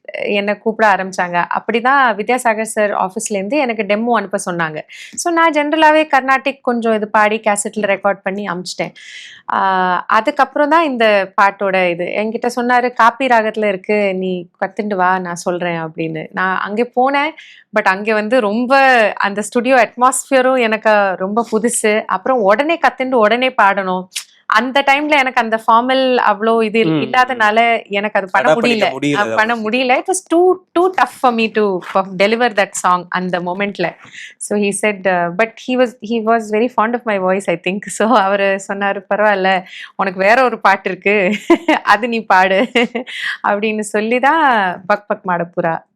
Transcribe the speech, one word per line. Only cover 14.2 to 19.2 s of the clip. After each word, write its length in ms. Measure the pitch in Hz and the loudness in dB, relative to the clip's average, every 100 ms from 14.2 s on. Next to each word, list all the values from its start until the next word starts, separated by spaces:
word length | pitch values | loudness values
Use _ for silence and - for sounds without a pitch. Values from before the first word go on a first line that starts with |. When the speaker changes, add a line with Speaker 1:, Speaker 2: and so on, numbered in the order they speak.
| 185 180 175 _ | -4 -6 -8 _
Speaker 1:
கத்துண்டு 340 | 190 214 208 | -6 -6 -4
வா, 240 | 190 180 185 | 0 2 0
நான் 160 | 180 | -4
சொல்றேன்" 480 | 170 190 175 175 165 | -6 -6 -4 -4 -4
அப்படின்னு. 440 | 160 160 160 160 - | -6 -8 -8 -8 -8
நான் 260 | 190 185 185 | -4 -2 -2
அங்கே 340 | 196 208 240 247 | -4 -4 -2 0
போனேன். 340 | 262 277 311 320 - - _ 214 | 0 0 -2 -6 -18 -20 _ -2
But 40 | |
அங்கே 300 | 202 190 214 | 0 0 0
வந்து 280 | 214 214 254 | -2 0 0
ரொம்ப 380 | 202 220 247 269 269 240 202 | 0 -2 2 4 6 4 2
அந்த 300 | - | 0